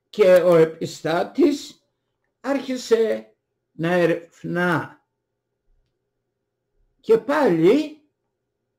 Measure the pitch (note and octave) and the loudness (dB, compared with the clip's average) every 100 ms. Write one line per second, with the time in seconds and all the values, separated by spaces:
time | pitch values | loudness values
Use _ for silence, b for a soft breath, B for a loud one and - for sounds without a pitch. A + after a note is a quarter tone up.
0 | _ - F#3+ F3+ E3+ E3+ D#3+ E3 D3 - | _ 0 4 4 4 4 2 0 -12 -10
1 | D#3 E3 G#3 - D4 C#4 - - _ _ | -6 -4 -4 0 0 0 -10 -20 _ _
2 | _ _ _ _ B3 C#4 C4 B3+ - A3+ | _ _ _ _ -8 -8 -6 -10 -2 0
3 | A3 A3 - _ _ _ _ - E3 F3+ | 0 -4 -10 _ _ _ _ -8 -4 0
4 | E3+ E3 - _ E3 E3+ F3+ D#3 A#2 - | 0 -2 -8 _ -10 -4 -2 -4 -6 -16
5 | _ _ _ _ _ _ _ _ _ _ | _ _ _ _ _ _ _ _ _ _
6 | _ _ _ _ _ _ _ _ _ _ | _ _ _ _ _ _ _ _ _ _
7 | - A3+ - D4+ C4 E3 E3+ C#4 D#4 - | 0 0 0 -2 0 2 2 2 -2 -12
8 | _ _ _ _ _ _ _ | _ _ _ _ _ _ _